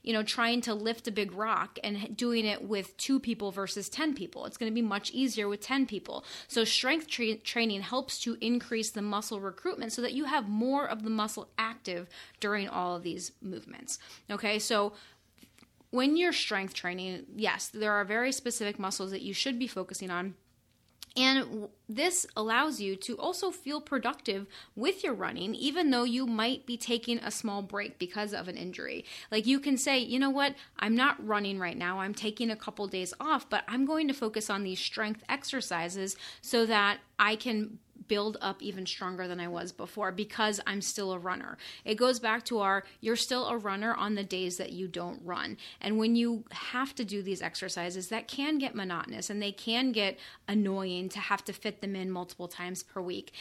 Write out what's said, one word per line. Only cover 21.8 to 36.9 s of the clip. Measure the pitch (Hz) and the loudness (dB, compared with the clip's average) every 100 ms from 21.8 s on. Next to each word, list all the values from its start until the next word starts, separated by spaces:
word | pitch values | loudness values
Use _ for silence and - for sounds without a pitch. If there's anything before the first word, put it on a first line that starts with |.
| - | -8
this | 214 339 359 - - | 0 2 2 -2 -2
allows | 220 233 302 220 | 2 4 4 2
you | 196 190 | -2 -2
to | - - | -4 -2
also | 330 370 381 | -2 0 -2
feel | - 269 294 | -2 -4 -4
productive | 302 277 330 311 - 196 202 - - | 0 0 0 -2 -2 -2 -4 -14 -16
with | - 285 381 | -2 0 0
your | 349 | 0
running, | 208 175 - 190 | 0 -2 -2 -4
even | - 277 311 311 | -2 0 4 6
though | 247 | 6
you | 247 240 254 | 4 2 2
might | 220 226 262 - | 2 2 0 -4
be | 240 | -6
taking | - 233 233 233 | 0 -2 0 -2
a | - | -2
small | - 220 202 | -4 -2 -4
break | 196 202 214 - | -4 -4 -4 -4
because | 180 208 208 | -6 -4 -4
of | 208 175 | -4 -6
an | - | -6
injury. | 180 - - - - - - | -8 -6 -8 -8 -10 -14 -2
Like, | 220 226 | 0 4
you | 277 | 4
can | 277 254 | 4 2
say, | 294 269 | 4 2
"You | 233 247 | 4 2
know | 277 | 4
what? | 269 277 277 - - | 4 2 0 -14 -4
I'm | 202 233 | 2 6
not | 277 - | 6 4
running | 208 208 202 196 | 0 2 2 0
right | 175 - | -2 -2
now. | 175 190 | -2 -2
I'm | 190 | -2
taking | 208 214 214 226 | -2 -4 -2 -2
a | 214 | -2
couple | - - 196 | -6 -4 -2
days | 190 185 - | -2 -4 -4
off, | 302 294 - | 2 2 2
but | 208 - | -2 0
I'm | 247 269 | 2 4
going | 311 302 | 4 2
to | |
focus | 269 220 214 202 | 2 0 -2 -2
on | 196 | -2
these | 196 185 | 0 -2
strength | - - 214 220 - | -4 -2 -2 -2 -2
exercises | 277 - 269 - 170 170 190 190 - - - | -4 -2 -4 -2 -2 -2 -2 -4 -4 -10 -14
so | - 233 226 | 0 4 6
that | 214 202 | 6 6